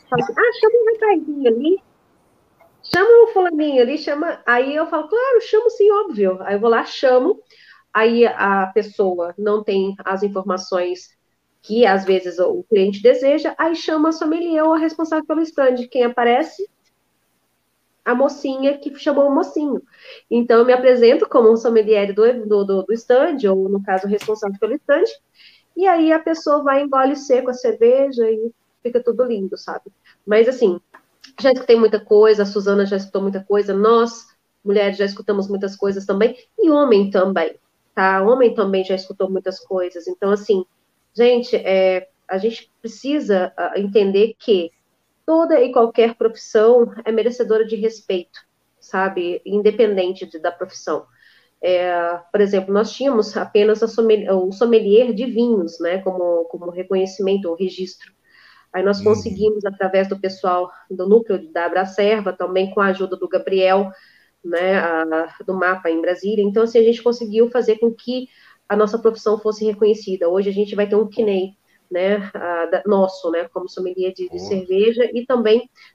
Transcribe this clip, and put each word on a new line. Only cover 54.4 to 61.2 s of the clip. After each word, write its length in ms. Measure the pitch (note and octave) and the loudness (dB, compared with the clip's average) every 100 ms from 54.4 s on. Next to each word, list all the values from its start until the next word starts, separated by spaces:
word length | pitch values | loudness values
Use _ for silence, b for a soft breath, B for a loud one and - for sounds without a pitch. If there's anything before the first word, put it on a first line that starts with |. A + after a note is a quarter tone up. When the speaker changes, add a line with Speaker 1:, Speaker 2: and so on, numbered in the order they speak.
| F#3 | 0
Speaker 1:
sommelier 640 | G3 A#3 A3+ G3 G#3 B3 | -2 2 2 4 4 4
de 120 | G3+ B3+ | -2 -4
vinhos, 540 | G#3+ A#3+ G#3+ E3 - | -2 2 2 0 -4
né, 180 | E3+ F#3 | -4 -2
como, 460 | F#3+ F#3 F3 E3+ E3 | -4 -4 -2 -2 -2
como 240 | F3 F3 | -8 -12
reconhecimento 800 | F3 F#3 F#3+ F#3+ - F#3+ G3 F3 | -10 -4 -2 -2 -2 -2 -2 -2
ou 60 | E3 | -6
registro. 580 | F#3 F3 F#3 - - _ b b b b b | -6 -6 -12 -12 -20 _ b b b b b
Aí 120 | F3+ | -4
nós 160 | F#3+ G3 | -2 0
Speaker 2:
Uhum. 60 | G#3 | 0
Speaker 1:
conseguimos, 600 | A3 A3+ F#3+ G#3+ G#3 G3 | 0 -2 -2 -2 -2 -6
através 420 | G3 F#3+ F#3+ G3 | -4 -2 0 -2
do 120 | G3 | -4
pessoal 500 | F#3+ F#3+ F#3 F3+ F3+ B B | -8 -4 -2 -2 -4 B B
do 160 | F#3 F#3+ | -6 2
núcleo 440 | A3 | 2